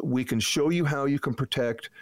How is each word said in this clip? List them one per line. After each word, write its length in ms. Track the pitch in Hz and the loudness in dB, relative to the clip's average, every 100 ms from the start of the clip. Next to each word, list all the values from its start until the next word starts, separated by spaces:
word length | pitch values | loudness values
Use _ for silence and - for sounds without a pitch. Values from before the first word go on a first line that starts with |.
we 200 | 139 127 | 0 0
can 180 | 123 113 | 0 0
show 280 | - 151 151 | 2 2 2
you 160 | 175 | 2
how 220 | 147 143 139 | 0 0 0
you 120 | 143 | 0
can 140 | 139 | 0
protect 560 | 120 131 131 120 113 - - | -2 -4 -2 -2 -2 -10 -20